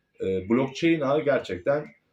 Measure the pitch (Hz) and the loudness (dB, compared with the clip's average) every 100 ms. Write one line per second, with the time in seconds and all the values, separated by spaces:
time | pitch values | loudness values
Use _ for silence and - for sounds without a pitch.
0 | _ - 92 95 92 117 135 - 165 165 | _ -8 -4 -2 0 0 0 0 0 2
1 | 135 151 143 123 - 92 - 143 - - | 2 0 2 0 0 -4 0 0 -2 -14
2 | _ | _